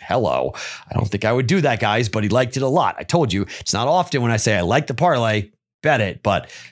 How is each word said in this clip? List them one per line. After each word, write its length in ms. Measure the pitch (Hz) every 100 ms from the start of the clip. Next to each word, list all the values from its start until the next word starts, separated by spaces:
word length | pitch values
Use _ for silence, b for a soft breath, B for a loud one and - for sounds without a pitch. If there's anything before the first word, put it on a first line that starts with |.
hello. 500 | - 117 98 64 65 - B B B
I 40 |
don't 140 | - 107
think 160 | 101
I 80 | 110
would 140 | 123 131
do 160 | 190
that, 180 | 143 113
guys, 300 | 110 110 113
but 120 | 110
he 60 | 104
liked 300 | 117 127 131
it 40 |
a 60 | 131
lot. 280 | 160 107 -
I 60 |
told 280 | - 170 135
you, 140 | 95 - B
it's 120 | -
not 160 | - 220
often 320 | 185 170 139
when 120 | 120
I 40 | 113
say 220 | 113 101
I 20 |
like 280 | 87 131 151
the 60 |
parlay, 560 | 120 175 135 113 107 101 _ _ _
bet 180 | 156 135
it. 220 | 98 -
But 280 | 104 87 - B B